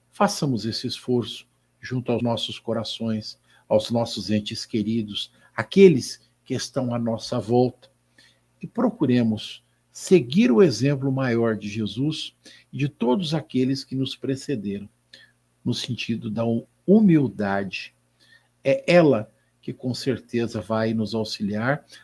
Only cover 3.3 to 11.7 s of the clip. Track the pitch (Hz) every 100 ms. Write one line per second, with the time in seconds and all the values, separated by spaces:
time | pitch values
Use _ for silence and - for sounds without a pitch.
3.3 | - _ _ _ 107 - 117 117 - 92
4.3 | 107 104 110 - 113 104 113 104 101 -
5.3 | _ _ - - 190 190 131 - - _
6.3 | _ - 127 - 135 123 120 117 113 -
7.3 | 120 101 123 127 - - _ _ _ _
8.3 | _ _ _ - - 254 - 135 123 113
9.3 | 107 - - _ _ _ - - 185 120
10.3 | 165 240 220 180 104 139 139 139 131 127
11.3 | 117 117 104 104